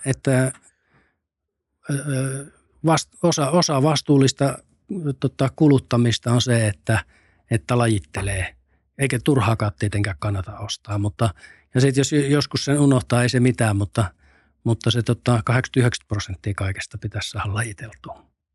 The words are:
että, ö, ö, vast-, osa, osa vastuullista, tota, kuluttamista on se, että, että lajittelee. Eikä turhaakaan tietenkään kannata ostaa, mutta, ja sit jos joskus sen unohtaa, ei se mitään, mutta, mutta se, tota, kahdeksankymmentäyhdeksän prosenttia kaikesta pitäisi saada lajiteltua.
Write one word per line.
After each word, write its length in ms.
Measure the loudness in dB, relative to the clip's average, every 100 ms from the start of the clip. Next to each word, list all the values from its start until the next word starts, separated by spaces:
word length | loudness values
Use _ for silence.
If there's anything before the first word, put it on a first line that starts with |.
| -4
että, 460 | -2 0 2 0 -4 _ _ _ _ _ _ _ _ _ _ _ _ -6
ö, 40 |
ö, 520 | -6 -4 -4 -4 -6 -12 _ _ _ 2
vast-, 320 | 2 0 _
osa, 260 | 0 2 2
osa 340 | 2 2 2
vastuullista, 720 | 2 0 2 4 4 2 -2 -2 _ _ _ -8 -6 -4
tota, 300 | -6 -2 -4 2
kuluttamista 800 | 4 4 2 0 2 0 0
on 80 | 0
se, 260 | 2 2 0
että, 380 | -2 -2 -2 -2 _ _ _ _
että 260 | -4 0 0
lajittelee. 800 | 2 0 -4 -8 -4 -4 -6 -10 _ _ _ -6
Eikä 220 | -4 -2
turhaakaan 480 | 0 2 2 0 -2 -2
tietenkään 360 | -4 -2 -4 -4
kannata 380 | -6 -6 -8 -12
ostaa, 380 | -12 -12 -8 -6
mutta, 360 | -4 -2 -4 -4 -18 -20 _ 0
ja 60 |
sit 160 | 2 2
jos 140 | 2
joskus 540 | 0 2 0 0 -4 -2
sen 140 | 2
unohtaa, 440 | 4 4 2 0
ei 60 | 2
se 100 | 2
mitään, 380 | 2 2 0 0
mutta, 360 | -2 -2 -4 -6 _ _ _ _
mutta 280 | -4 -2 0
se, 120 | -2
tota, 380 | -2 -2 0 0 2
kahdeksankymmentäyhdeksän 640 | -2 0 0 0 -2 -6
prosenttia 460 | -8 -6 -8 -8
kaikesta 440 | -4 -6 -6 -12 -12
pitäisi 320 | -10 -8 -8
saada 240 | -6 -4
lajiteltua. 720 | -4 -6 -10 -16 -18 -20 -20 _ _ _